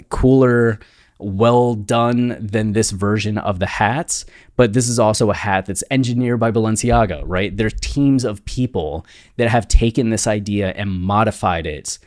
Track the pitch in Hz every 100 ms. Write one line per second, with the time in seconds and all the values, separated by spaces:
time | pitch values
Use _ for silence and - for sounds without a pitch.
0 | - - 127 131 127 120 117 110 - _
1 | _ _ 101 95 117 120 123 113 104 117
2 | 117 120 123 101 107 107 107 104 107 98
3 | 101 107 101 104 - 92 95 - 107 131
4 | 180 - - - - - 123 113 120 117
5 | 110 107 110 98 107 95 95 95 - 135
6 | 123 120 123 120 117 110 110 110 120 117
7 | 107 78 69 90 98 98 110 - - -
8 | 143 135 120 101 - - 127 98 76 76
9 | - - _ - 117 120 110 - 117 113
10 | 117 110 - 107 104 101 95 - 101 92
11 | 92 101 110 - 104 85 80 73 - -